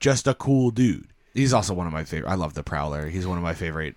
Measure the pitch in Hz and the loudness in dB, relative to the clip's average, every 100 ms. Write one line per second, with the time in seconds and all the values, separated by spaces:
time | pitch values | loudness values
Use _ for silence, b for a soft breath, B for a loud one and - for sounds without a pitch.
0 | 139 131 - 127 - 135 127 113 127 78 | 2 2 2 0 2 4 4 4 2 2
1 | - _ _ - 135 120 92 90 87 78 | -6 _ _ 0 4 4 2 -2 -2 -4
2 | 78 80 - 92 78 73 73 78 73 73 | -4 -6 -2 -2 -2 -4 -6 -4 -4 -4
3 | 76 87 92 87 85 82 85 78 78 | -6 -4 -4 -2 -2 -4 -4 -4 -6